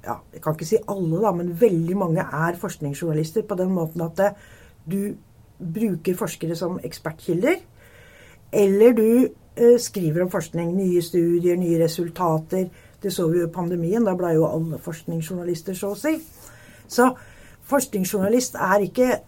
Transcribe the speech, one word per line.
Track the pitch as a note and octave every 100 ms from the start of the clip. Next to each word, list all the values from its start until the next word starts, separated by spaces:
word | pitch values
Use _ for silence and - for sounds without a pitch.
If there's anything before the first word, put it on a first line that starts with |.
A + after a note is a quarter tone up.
ja, | - A2+ -
jeg | D#3+
kan | D#3
ikke | D#3 D#3+
si | A3 -
alle | G3 E3 E3
da, | A3
men | E3+ F3+ E3+
veldig | A#3 E3+ E3 F#3+
mange | F3+ E3
er | - C#3+ E3 F3
forskningsjournalister | G3+ - C#3+ C#3 E3+ D3+ D#3 A3
på | G#3 F#3+
den | F#3
måten | F#3 E3 E3
at, | E3 E3
eh, | G3+ G3+ - - - - D#3
du | G3 G3+ - - - - -
bruker | F3 E3 A3 E3+ F#3+ F#3
forskere | G3 - E3
som | E3 F3+ F#3
ekspertkilder, | - - D#3+ D#3 - F3 B3 F4+ - - - - - - - - -
eller | - G3 G3 A#3
du, | A3+ A3 A#3+ C4 - - -
eh, | A#3 A#3+
skriver | - G3+ E3 D#3+
om | F3+
forskning, | G3 D#3 E3 E3+ F#3
nye | F#3 F3
studier, | E3 F3+ E3+ E3+ F3 F3
nye | F3 E3
resultater. | E3 D#3+ E3+ E3 F3 D#3+ D#3+ F#3 F3+ - - -
Det | G3
så | F#3 E3
vi | F3
jo | E3
i |
pandemien, | F3 E3+ F3 E3 A3
da | G#3+ F3+
ble | F3
jo | D#3+
alle | D#3+ E3 D#3+ D3+
forskningsjournalister | - D#3+ - E3 D#3+ F3 F3 E3+ -
så | F#3 G3+
å | G3+
si. | D4+ D#4 - - - - - - -
Så | - B3+ B3+ - - - - -
forskningsjournalist | C4+ C4+ G3+ F#3 G3+ G3 A#3+ B3+ -
er | F#3 G#3
ikke | G3 - B3+ -